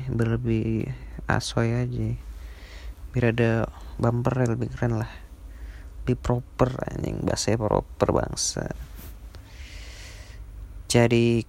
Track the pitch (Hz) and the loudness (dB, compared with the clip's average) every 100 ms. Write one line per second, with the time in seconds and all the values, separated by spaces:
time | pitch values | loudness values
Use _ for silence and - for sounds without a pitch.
0 | 131 113 113 117 120 113 110 110 - 127 | -2 2 2 2 2 2 2 0 -2 -6
1 | - - - 110 - 120 113 120 123 120 | -8 -10 0 0 0 0 2 0 -2 -2
2 | 110 120 - - - - - - - - | -2 -2 -6 -12 -14 -14 -16 -12 -12 -12
3 | - 127 120 117 113 113 - - - - | -4 2 4 6 4 4 0 -6 -12 0
4 | 117 120 127 131 120 117 117 127 120 113 | 2 4 2 4 2 2 -2 0 0 0
5 | 113 - - - - - - - - - | -2 -8 -16 -16 -14 -12 -12 -12 -14 -6
6 | - 127 - 123 - - 127 131 - - | -2 0 2 0 -2 2 2 2 -4 -4
7 | - - 87 - - 117 104 98 - - | -2 0 0 0 2 2 4 2 2 2
8 | 101 - - - - - 50 - - - | 4 4 0 -2 -2 -2 -4 -8 -10 -14
9 | - - - - - - - - - - | -14 -14 -16 -16 -16 -16 -14 -14 -14 -14
10 | - - - - - - - - - 120 | -14 -16 -16 -14 -14 -14 -14 -14 4 6
11 | 117 120 117 117 | 8 6 6 4